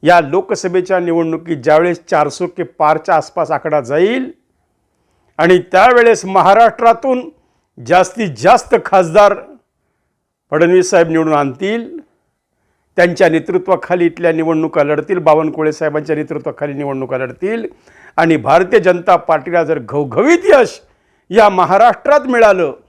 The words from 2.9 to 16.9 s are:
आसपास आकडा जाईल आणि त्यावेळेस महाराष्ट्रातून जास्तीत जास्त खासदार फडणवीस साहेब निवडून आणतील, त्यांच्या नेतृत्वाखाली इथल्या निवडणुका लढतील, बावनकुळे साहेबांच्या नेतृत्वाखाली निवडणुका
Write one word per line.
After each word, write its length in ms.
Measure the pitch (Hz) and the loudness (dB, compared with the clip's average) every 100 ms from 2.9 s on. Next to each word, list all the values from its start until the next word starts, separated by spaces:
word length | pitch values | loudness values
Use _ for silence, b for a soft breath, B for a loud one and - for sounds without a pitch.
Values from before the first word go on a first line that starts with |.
| 160 156 165 | 0 0 -2
आसपास 360 | 156 - 156 | -2 -6 -4
आकडा 300 | 151 160 151 | -4 -4 -4
जाईल 500 | 120 143 185 254 262 - _ _ _ _ _ _ _ _ _ - | -2 -2 0 -2 -8 -14 _ _ _ _ _ _ _ _ _ -4
आणि 220 | 165 180 | 2 2
त्यावेळेस 680 | 180 185 220 240 233 226 196 | 2 2 4 4 4 2 0
महाराष्ट्रातून 1040 | 190 170 202 233 220 233 233 269 254 247 _ _ _ _ - 120 | 0 4 4 4 2 0 2 0 -4 -6 _ _ _ _ -20 0
जास्तीत 440 | 175 180 - 214 120 | 0 0 -2 -8 -2
जास्त 380 | 147 233 - - - | 2 2 2 -4 0
खासदार 480 | 196 175 165 202 202 - - _ _ _ _ _ _ _ _ _ | 0 2 4 4 2 -10 -20 _ _ _ _ _ _ _ _ _
फडणवीस 380 | 151 175 180 180 | 0 2 2 2
साहेब 180 | 185 165 | 2 2
निवडून 260 | 160 160 | 0 0
आणतील, 680 | 151 139 131 190 226 233 339 - _ _ _ _ _ _ _ _ - | -2 -2 -6 -6 -6 -8 -18 -20 _ _ _ _ _ _ _ _ -2
त्यांच्या 340 | 175 170 180 | -2 2 0
नेतृत्वाखाली 760 | 160 151 180 180 185 - 180 170 | 0 -2 -6 -2 -4 -2 -2 -2
इथल्या 260 | 165 170 | -2 -4
निवडणुका 520 | 160 160 160 160 165 | -2 -2 -2 -4 -2
लढतील, 360 | 143 151 156 185 | -2 -2 -4 -2
बावनकुळे 520 | 160 156 156 151 156 | 0 0 0 -4 -6
साहेबांच्या 440 | 151 156 151 151 151 | -4 -4 -6 -6 -6
नेतृत्वाखाली 580 | 151 156 - 127 147 | -6 -8 -10 -8 -10
निवडणुका 440 | 139 143 | -8 -8